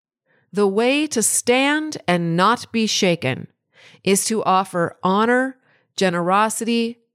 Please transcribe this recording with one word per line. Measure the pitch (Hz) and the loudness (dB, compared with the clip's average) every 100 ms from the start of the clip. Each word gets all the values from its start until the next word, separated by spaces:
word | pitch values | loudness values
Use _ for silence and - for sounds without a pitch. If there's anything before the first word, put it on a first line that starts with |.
| _ _ _ _ _ | _ _ _ _ _
The | 180 202 | 0 0
way | 196 247 285 302 | 2 2 0 0
to | 240 | -2
stand | 208 - - 254 277 302 311 302 - | -2 0 0 2 2 0 -4 -8 -2
and | 175 170 165 | -2 0 2
not | 196 247 - | 2 0 -4
be | 226 214 | -4 -2
shaken | - 185 170 131 127 - _ _ _ - - | 0 0 0 -4 -6 -10 _ _ _ -20 -6
is | 180 196 - | 0 0 0
to | 220 | -2
offer | 170 185 190 180 170 - | 2 0 0 -2 -4 -2
honor, | 185 196 226 247 262 - _ _ _ - | 0 2 2 2 0 -8 _ _ _ -2
generosity, | 190 175 175 196 220 - 226 233 226 240 _ | -2 0 0 0 0 -2 -2 -2 -2 -6 _